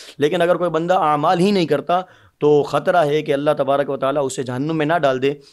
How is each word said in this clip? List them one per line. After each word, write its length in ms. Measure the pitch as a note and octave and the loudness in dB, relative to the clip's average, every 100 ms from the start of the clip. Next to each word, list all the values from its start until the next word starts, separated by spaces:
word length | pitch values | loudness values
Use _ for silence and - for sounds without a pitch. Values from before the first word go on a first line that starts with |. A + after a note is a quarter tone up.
| - - | -18 -2
लेकिन 220 | D3 F3 | 0 2
अगर 160 | E3+ E3+ | 0 0
कोई 120 | F3 | 0
बंदा 260 | D#3+ E3+ F#3 | -2 0 2
अमाल 440 | D#3+ D3 D#3 F3+ | 2 2 2 2
ही 120 | F#3+ | 2
नहीं 140 | G3+ D#3 | 2 0
करता 400 | C#3+ - F3 F3+ _ _ _ | -2 0 -4 -4 _ _ _
तो 220 | D3 D3 | 4 4
ख़तरा 380 | C#3 C3+ B2 F3 | 2 -2 0 2
है 200 | D3+ D3+ | 2 0
कि 100 | D3 | -2
अल्लाह 220 | C#3 D3+ | -2 0
तबारक 360 | C#3+ C3+ C#3 C#3+ | 0 0 0 -2
व 60 | C3+ | -4
तआला 240 | C3+ D3 | -2 -2
उसे 220 | C3+ C#3 | -4 -6
जहन्नुम 320 | B2+ B2+ D3 D#3+ | -8 -6 -4 -2
में 100 | D3+ | -2
ना 120 | E3+ | 0
डाल 220 | C#3+ C3 | 0 0
दे। 200 | C3+ C#3+ - | -2 -4 -12